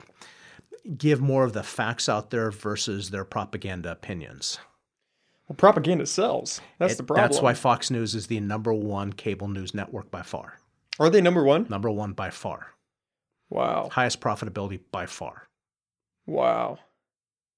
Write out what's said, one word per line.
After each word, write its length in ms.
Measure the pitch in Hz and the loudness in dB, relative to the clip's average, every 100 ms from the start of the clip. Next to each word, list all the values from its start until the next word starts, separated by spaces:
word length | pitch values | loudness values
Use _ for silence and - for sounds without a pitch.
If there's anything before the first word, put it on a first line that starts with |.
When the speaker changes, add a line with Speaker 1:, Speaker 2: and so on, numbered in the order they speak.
| - - - - - - - - 226 131 | -20 -20 -20 -20 -20 -20 -20 -18 -12 -2
Speaker 1:
give 240 | 151 135 | 2 4
more 220 | 139 135 | 4 4
of 100 | 127 | 2
the 100 | 104 | 0
facts 440 | - - 113 113 - | -6 -4 -4 -2 -2
out 220 | 107 107 | -2 -2
there 200 | 117 110 | -2 -2
versus 600 | 98 107 104 - 101 90 | -4 -6 -4 -4 -4 -6
their 140 | 98 | -8
propaganda 640 | 95 110 95 - 98 92 85 | -6 -6 -6 -6 -8 -8 -8
opinions. 680 | 82 - 90 71 67 - - - _ _ _ _ _ _ _ - | -10 -10 -10 -10 -10 -8 -10 -14 _ _ _ _ _ _ _ -16
Speaker 2:
Well, 80 | 143 | 6
propaganda 500 | 196 190 147 175 139 | 6 6 4 0 0
sells. 540 | - 214 117 - - - - | 0 0 0 -4 -10 -12 -2
That's 160 | 185 | -2
Speaker 1:
It, 20 | - | 0
Speaker 2:
the 40 | |
problem. 180 | 127 147 151 | 0 4 4
Speaker 1:
that's 140 | 143 | 6
why 120 | 131 | 4
Fox 360 | 117 127 120 - | 4 2 2 0
News 240 | 120 110 | -2 -2
is 140 | 113 - | -4 -4
the 100 | 113 | -4
number 340 | 101 107 110 | -2 -2 0
one 400 | 110 104 98 101 | 0 0 -2 -4
cable 360 | 101 110 98 101 | -4 -6 -4 -4
news 260 | 98 92 | -6 -6
network 360 | 104 98 104 95 | -6 -8 -10 -10
by 100 | 90 | -12
far. 360 | 85 - - - _ _ _ - | -10 -10 -10 -18 _ _ _ 2
Speaker 2:
Are 100 | 156 | 6
they 100 | 202 | 8
number 220 | 175 175 | 6 6
one? 240 | 139 156 233 | 6 6 2
Speaker 1:
Number 220 | 101 110 | -2 -2
one 220 | 104 104 | -2 -4
by 180 | 95 92 | -6 -8
far. 440 | - 101 67 - - _ _ _ _ _ _ - | -6 -8 -8 -12 -20 _ _ _ _ _ _ -6
Speaker 2:
Wow. 380 | - 123 - - | -2 0 0 -2
Speaker 1:
Highest 280 | - 123 - | 2 2 0
profitability 580 | 123 104 107 95 98 95 - | -2 -2 -4 -6 -6 -8 -10
by 140 | 95 92 | -8 -8
far. 420 | - 73 - - _ _ _ _ _ _ _ - | -10 -12 -12 -20 _ _ _ _ _ _ _ -6
Speaker 2:
Wow. 520 | 139 123 117 113 135 _ _ _ _ _ _ _ | 0 2 2 -2 -6 _ _ _ _ _ _ _